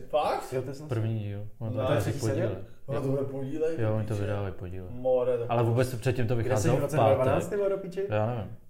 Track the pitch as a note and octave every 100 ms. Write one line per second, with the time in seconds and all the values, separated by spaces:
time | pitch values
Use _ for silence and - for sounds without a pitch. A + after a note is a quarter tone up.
0 | - D3+ - - - B2+ A#2 C#3 D3+ A#2
1 | A2 A2 G2+ G2+ A2 - A2+ G#2+ C3 -
2 | - - C#3+ - A2 F#2+ - - - C#3
3 | C3+ C#3 C3+ C3+ C3+ D#3 D#3 A#2 G#2+ A2
4 | G#2+ G#2 G2+ G2+ G2 F2+ F#2 F#2 F2+ B2
5 | B2+ B2+ B2 A#2+ A2+ A#2+ A#2 A#2 B2+ A#2
6 | C3 B2 A2+ A#2+ G2+ G#2+ D#3 B2 C#3+ D3+
7 | A2 G#2+ C3 D#3 F3 G#3 G3 G3 F#3 F#3+
8 | G3 G#2+ A2 A#2+ F#2+ A2